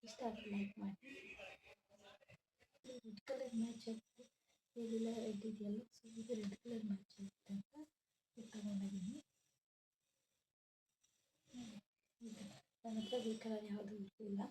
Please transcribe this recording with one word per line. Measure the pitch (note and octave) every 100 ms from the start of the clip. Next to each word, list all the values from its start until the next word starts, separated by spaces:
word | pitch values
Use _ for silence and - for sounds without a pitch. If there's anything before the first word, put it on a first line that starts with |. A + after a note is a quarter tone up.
ಇಷ್ಟ | A3+ -
ಆದ್ರೆ | A#3+ G#3+ G#3+
ಲೈಕ್ | G3+ G3+ -
ಮಾಡಿ. | G3+ G3 - - - - G3 - - - _ - - - - - _ _ - _
ರೆಡ್ | B3 B3 A3 G3+ -
ಕಲರ್ | C4+ B3+
ಮ್ಯಾಚ್ | A#3 A#3 A3+ -
ಆಗುತ್ತೆ. | A3+ _ - B3 _ _ _ _ A#3+
ಇಲ್ಲೆಲ್ಲ | A3+ A3+ A3+ A3+
ರೆಡ್ | G#3+ G3+ A3
ಇದೆಯಲ್ಲ, | G#3+ G3+ G#3+ A#3+
so | - A3+ A3+
ಇದು | A3+
ರೆಡ್ | A3+ G3+ G3+
ಕಲರ್ | A#3+ A#3
ಮ್ಯಾಚ್ | G#3+ G3 -
ಆಗುತ್ತೆ | - G3 _ -
ಅಂತ | G3 - D4 D4+ _ _ _ _ -
ಇದು | A3
ತಗೊಂಡಿದ್ದೀನಿ. | G#3+ G#3 G3+ G3 G3 F#3 C#4+ - _ _ _ _ _ _ _ _ _ _ _ _ _ _ _ _ _ _ _ _ _ _
ಹ್ಮ್. | B3 A#3 G3+ _ _ _ _ A#3 G#3 G3+ - - _
ನನ್ನ | A#3 A3
ಹತ್ರ | G#3+ B3
ಈ | A3+ A3
ಕಲರ್ | A3+ G#3+ G#3
ಯಾವುದೂ | G#3 G3+ G#3+
ಇರಲಿಲ್ಲ. | G3 _ G#3 G3 C4